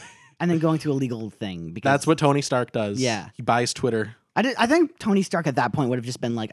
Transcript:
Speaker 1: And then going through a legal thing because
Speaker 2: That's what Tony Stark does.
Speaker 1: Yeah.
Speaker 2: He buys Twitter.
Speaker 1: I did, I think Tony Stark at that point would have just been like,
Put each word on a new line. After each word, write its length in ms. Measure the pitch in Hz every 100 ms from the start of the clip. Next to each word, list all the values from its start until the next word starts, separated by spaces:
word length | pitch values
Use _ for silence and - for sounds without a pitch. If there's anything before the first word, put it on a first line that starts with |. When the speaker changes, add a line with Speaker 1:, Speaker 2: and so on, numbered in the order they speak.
| - - _ -
Speaker 1:
And 100 | 175
then 80 | 170
going 200 | 160 160
through 140 | 151
a 20 | 135
legal 340 | 127 117 110
thing 420 | - 101 87 82
because 160 | 87 139
Speaker 2:
That's 160 | 139 151
what 100 | 160
Tony 240 | 147 143
Stark 300 | - 127 117
does. 280 | 120 104 104
Speaker 1:
Yeah. 300 | 123 107 - -
Speaker 2:
He 80 |
buys 300 | 120 120 123
Twitter. 420 | - 127 113 107 - _ -
Speaker 1:
I 60 |
did, 120 | 220 -
I 80 | 226
think 320 | 330 302 -
Tony 240 | 220 196
Stark 220 | 185 170 156
at 100 | 127
that 160 | 123
point 160 | 147 123
would 80 | 123
have 60 | 117
just 160 | 123
been 120 | 120
like, 180 | 117 110